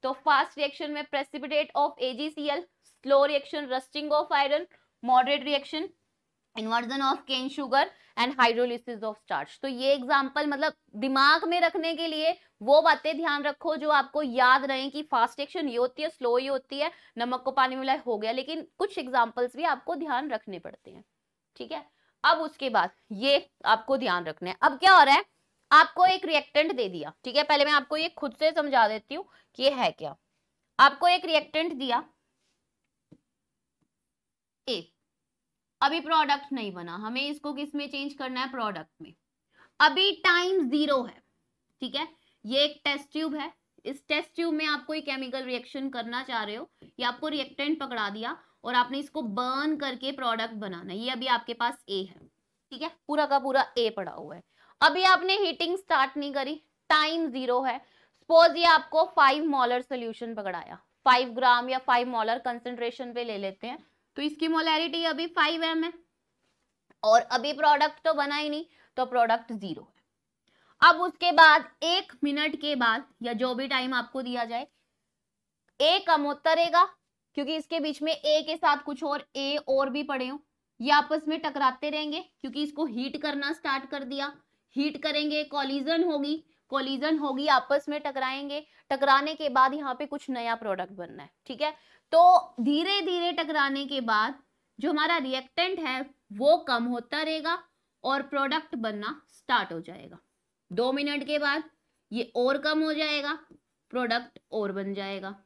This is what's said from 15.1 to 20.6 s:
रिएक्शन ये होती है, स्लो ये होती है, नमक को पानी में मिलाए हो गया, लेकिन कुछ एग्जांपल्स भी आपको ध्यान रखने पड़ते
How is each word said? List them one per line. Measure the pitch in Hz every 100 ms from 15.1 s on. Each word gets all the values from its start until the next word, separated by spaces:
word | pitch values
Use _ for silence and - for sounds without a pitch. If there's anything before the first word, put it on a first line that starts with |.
| 254 240 -
रिएक्शन | 285 359 302
ये | 233
होती | 247 254
है, | 302
स्लो | - 247 247
ये | 269
होती | 269 262 277
है, | 302 - _ -
नमक | 240 254
को | 254
पानी | 262 262
में | 262
मिलाए | 262 269 247
हो | 214
गया, | 214
लेकिन | 254 254 320 - _
कुछ | 403 392
एग्जांपल्स | 254 254 233 226 247 -
भी |
आपको | 330 269 -
ध्यान | 330 311 254 302
रखने | 226 -
पड़ते | 180